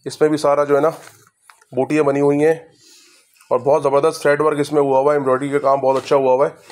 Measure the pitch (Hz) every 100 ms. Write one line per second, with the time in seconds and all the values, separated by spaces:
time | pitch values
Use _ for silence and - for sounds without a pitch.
0 | 139 - 151 151 147 143 147 139 147 156
1 | - - _ _ _ _ _ 127 127 151
2 | 143 139 143 143 151 160 - _ _ -
3 | _ _ _ _ _ 127 131 151 143 139
4 | 160 151 147 143 151 147 147 147 139 131
5 | 139 147 131 127 143 139 135 135 131 135
6 | 123 143 131 127 151 - -